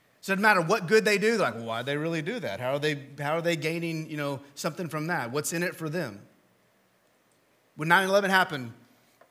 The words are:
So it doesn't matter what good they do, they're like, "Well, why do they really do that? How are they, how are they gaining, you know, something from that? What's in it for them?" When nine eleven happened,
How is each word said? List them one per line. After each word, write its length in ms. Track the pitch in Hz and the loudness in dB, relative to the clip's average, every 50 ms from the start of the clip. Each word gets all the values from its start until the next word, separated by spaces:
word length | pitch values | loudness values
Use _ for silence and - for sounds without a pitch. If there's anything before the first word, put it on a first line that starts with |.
| _ _ _ _ | _ _ _ _
So 120 | - - 190 | -4 -2 0
it 40 | 190 | 4
doesn't 40 | |
matter 200 | 208 220 208 185 | 4 6 6 6
what 260 | 170 160 208 226 190 151 | 4 4 2 2 2 4
good 180 | 214 220 196 | 4 6 6
they 120 | 214 208 202 | 6 2 4
do, 180 | 196 220 233 208 | 4 2 2 4
they're 100 | 170 127 | 2 0
like, 80 | 117 | 0
"Well, 100 | 117 117 | -2 -6
why 160 | 113 113 113 | -6 -4 -4
do 40 | 123 | -2
they 120 | 135 143 147 | -2 -2 -2
really 260 | 151 165 170 165 151 | -2 -2 -2 -4 -4
do 160 | 165 233 247 | -4 -6 -6
that? 200 | 165 113 98 101 | -4 -6 -6 -4
How 140 | 123 127 139 | -4 -2 -2
are 60 | 147 | 0
they, 200 | 143 151 147 139 135 - - 143 | 0 0 -2 -2 -6 -14 -10 -6
how 180 | 143 143 156 170 | -4 -2 -2 0
are 40 | |
they 140 | 165 170 170 | 0 0 -2
gaining, 540 | 160 147 156 165 170 170 170 165 160 156 156 | -2 -2 -4 -4 -4 -4 -4 -4 -6 -6 -8
you 80 | 156 147 | -6 -6
know, 220 | 147 143 143 131 - - - | -4 -4 -4 -6 -10 -14 -12
something 340 | - - 175 147 - 185 156 | -6 -6 -6 -4 -6 -8 -6
from 180 | 131 151 151 165 | -6 -6 -4 -2
that? 240 | 180 156 123 117 | -2 -2 -4 -4
What's 220 | 123 147 151 - 180 | -4 -4 -4 -4 -4
in 80 | 170 | -2
it 140 | 175 185 - | -4 -4 -4
for 120 | - 165 156 | -6 -8 -6
them?" 320 | 147 185 165 120 98 101 - - _ _ _ _ _ _ _ _ _ _ _ _ _ _ _ _ _ _ _ _ _ _ _ _ _ _ _ _ _ | -4 -4 -6 -6 -8 -12 -18 -20 _ _ _ _ _ _ _ _ _ _ _ _ _ _ _ _ _ _ _ _ _ _ _ _ _ _ _ _ _
When 120 | 147 151 165 | -6 0 4
nine 200 | 170 185 190 190 | 4 4 4 4
eleven 240 | 190 202 202 185 | 2 2 2 4
happened, 420 | 190 190 180 180 160 139 123 117 113 - _ _ _ _ _ _ _ _ - _ | 4 4 4 2 -2 -8 -8 -10 -14 -16 _ _ _ _ _ _ _ _ -20 _